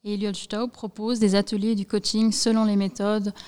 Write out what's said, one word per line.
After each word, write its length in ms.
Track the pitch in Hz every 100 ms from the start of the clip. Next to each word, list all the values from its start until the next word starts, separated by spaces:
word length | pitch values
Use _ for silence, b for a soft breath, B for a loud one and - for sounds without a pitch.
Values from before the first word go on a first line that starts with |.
et 100 | 208
Eliot 200 | 208 208
Staub, 360 | 190 - 208 240
proposent 500 | - 214 - 214 240
des 140 | 214
ateliers 400 | 196 202 214 214
du 100 | 208 196
coaching 440 | 208 - 214 226
selon 340 | 214 226 220
les 100 | 220
méthodes 580 | 202 196 - 202 214 202 -